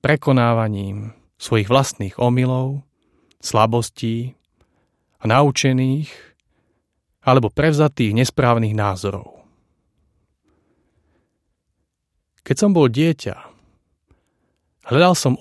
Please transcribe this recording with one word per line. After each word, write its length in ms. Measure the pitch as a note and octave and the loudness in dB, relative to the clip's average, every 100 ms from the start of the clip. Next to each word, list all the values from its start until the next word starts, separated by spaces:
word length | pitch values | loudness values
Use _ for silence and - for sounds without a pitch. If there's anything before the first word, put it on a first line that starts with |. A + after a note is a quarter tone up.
Prekonávaním 1200 | B2+ D3 - C3 A#2 A2+ A2 G2+ G2 G2+ G#2+ - _ _ | 0 0 2 2 2 0 -2 -4 -8 -10 -12 -18 _ _
svojich 320 | - A2+ G2 | -2 -2 2
vlastných 480 | C3 C3+ - G2 - | 2 2 -6 -10 -2
omylov, 720 | B2 B2 B2+ B2+ C3 C#3 - _ _ _ _ _ | 0 0 0 -2 -4 -8 -12 _ _ _ _ _
slabostí 960 | - A2 A2 A#2+ A2+ - A#2 A#2 B2+ - _ _ _ _ _ _ _ _ | -2 2 2 0 -4 -8 -8 -6 -8 -14 _ _ _ _ _ _ _ _
a 40 | G#2+ | 0
naučených 840 | B2 C#3+ C3+ C#3 C3 C3 C#3 D3+ - - _ _ _ _ _ _ _ _ _ - | 2 2 2 0 0 0 -2 -6 -14 -20 _ _ _ _ _ _ _ _ _ 2
alebo 240 | C3 A2 | 2 2
prevzatých 640 | - D3+ D3 D3+ - A2+ | 0 0 2 0 0 0
nesprávnych 640 | G#2+ B2+ - B2 A#2 A2 G#2+ | 0 0 0 0 2 0 -2
názorov. 640 | G2+ F#2 G2+ G2 - - _ _ _ _ _ _ _ _ _ _ _ _ _ _ _ _ _ _ _ _ _ _ _ _ _ _ _ _ _ _ - | -2 -2 -6 -8 -14 -20 _ _ _ _ _ _ _ _ _ _ _ _ _ _ _ _ _ _ _ _ _ _ _ _ _ _ _ _ _ _ -6
Keď 100 | C3+ | 0
som 100 | G#3 F3+ | 2 4
bol 80 | C3+ | 2
dieťa, 500 | A#2 D#3+ D#3 - - - _ _ _ _ _ _ _ _ _ _ _ _ _ - | 2 0 -2 -8 -12 -18 _ _ _ _ _ _ _ _ _ _ _ _ _ -4
hľadal 320 | C3 F3+ F3 | 2 2 2
som 160 | C3+ C3 | 0 -2